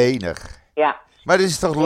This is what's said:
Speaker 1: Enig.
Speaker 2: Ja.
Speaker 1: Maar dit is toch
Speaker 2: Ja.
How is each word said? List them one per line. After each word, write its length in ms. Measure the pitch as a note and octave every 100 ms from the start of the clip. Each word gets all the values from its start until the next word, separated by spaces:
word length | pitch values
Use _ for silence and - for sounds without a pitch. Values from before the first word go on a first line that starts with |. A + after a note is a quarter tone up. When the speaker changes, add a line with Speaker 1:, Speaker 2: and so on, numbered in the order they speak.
Speaker 1:
Enig. 580 | B2 C3 F2+ - - - _
Speaker 2:
Ja. 260 | - D3+ - _ _
Speaker 1:
Maar 120 | C#3+ F#3
dit 100 | F#3+
is 120 | D3
toch 160 | F3+
Speaker 2:
Ja. 60 | D3+